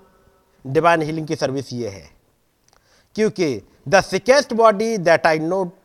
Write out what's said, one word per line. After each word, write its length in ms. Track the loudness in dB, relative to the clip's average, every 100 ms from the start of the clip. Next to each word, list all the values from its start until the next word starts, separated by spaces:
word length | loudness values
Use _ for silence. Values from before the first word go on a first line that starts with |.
| _ _ _ _ _ _ -4
डिवाइन 360 | 0 4 2
हीलिंग 240 | 0 -6 -6
की 100 | -4
सर्विस 360 | -4 -4 -8
ये 160 | -8 -10
है, 220 | -12 -20 _ _ _ _ _ _ _ _ _ _
क्योंकि 480 | -4 -2 0 -4 -4 -10 _ 0
"The 140 | 0
sickest 500 | 2 -2 2 2 2
body 460 | 2 2 2 -2 -2
that 240 | 2 2 2
I 140 | 0
know 300 | -2 -4 -6 -10